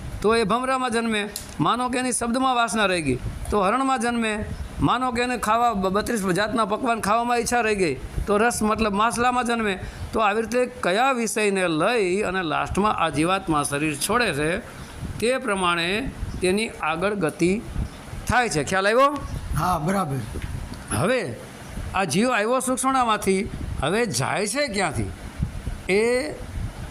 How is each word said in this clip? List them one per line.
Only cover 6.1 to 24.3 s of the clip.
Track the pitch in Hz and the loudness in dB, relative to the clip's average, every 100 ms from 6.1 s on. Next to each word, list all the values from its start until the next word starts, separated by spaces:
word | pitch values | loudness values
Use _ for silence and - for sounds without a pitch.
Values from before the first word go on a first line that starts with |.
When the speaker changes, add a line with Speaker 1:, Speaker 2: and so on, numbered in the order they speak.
| 233 | 0
Speaker 1:
જાતના | 190 175 214 226 208 | 2 2 2 0 0
પકવાન | 214 247 226 | 0 0 0
ખાવામાં | 190 233 240 240 | 2 2 2 0
ઈચ્છા | 233 240 | 2 2
રહી | 220 208 | 2 2
ગઈ, | 175 127 - - - | 0 0 -6 -4 0
તો | 202 | 4
રસ | 240 233 | 4 2
મતલબ | 214 214 220 | 0 2 0
માસલામાં | 196 226 220 247 247 | 2 2 2 2 2
જન્મે. | 240 233 214 185 - - - | 0 0 0 -2 -6 -10 -4
તો | 220 | 0
આવી | 208 214 | 2 2
રીતે | 220 247 247 | 0 0 0
કયા | - 185 196 269 | 0 0 2 2
વિષયને | 247 220 226 208 196 180 | 2 0 0 2 2 2
લઈ | 156 190 240 185 190 | 2 2 2 2 0
અને | 196 185 | 0 -2
લાસ્ટમાં | 165 143 143 185 214 - | 0 -2 0 2 2 2
આ | 165 | 0
જીવાત્મા | 143 165 190 190 151 | 2 0 0 0 0
શરીર | 143 143 156 139 | 0 0 -2 -2
છોડે | - 233 226 | 0 2 2
છે, | 143 156 196 - - - - - - | 0 0 -2 -6 -14 -14 -10 -10 -2
તે | 226 262 | 0 0
પ્રમાણે | 254 196 175 170 170 208 269 - - - | 0 0 2 2 0 0 -4 -6 -8 -2
તેની | 185 202 226 | 0 2 0
આગળ | - 151 160 196 | -2 -2 0 0
ગતિ | 208 156 - 170 208 - - - - - - - | 0 -2 2 2 2 -2 -4 -4 -6 -14 -10 0
થાય | 226 233 | 2 2
છે. | 151 | 0
ખ્યાલ | 135 190 202 | 0 2 4
આવ્યો? | 233 277 294 - - - 143 | 6 4 2 -6 -6 -4 0
Speaker 2:
હા, | 175 170 | 2 0
બરાબર. | 156 196 160 135 107 - - - - - - 104 | 0 0 0 -4 -6 -8 -8 -8 -8 -10 -6 0
Speaker 1:
હવે | 175 254 151 110 - - - - - 190 | 2 0 -2 -8 -12 -16 -12 -10 -4 -2
આ | |
જીવ | 190 160 247 | 0 2 2
આવ્યો | 233 214 254 | 2 2 0
સુષુમ્નામાંથી, | 247 254 262 262 240 208 196 190 226 - - - | 0 0 2 2 2 2 2 0 0 -6 -6 -2
હવે | 143 214 240 | 0 0 0
જાય | 120 120 | 0 -2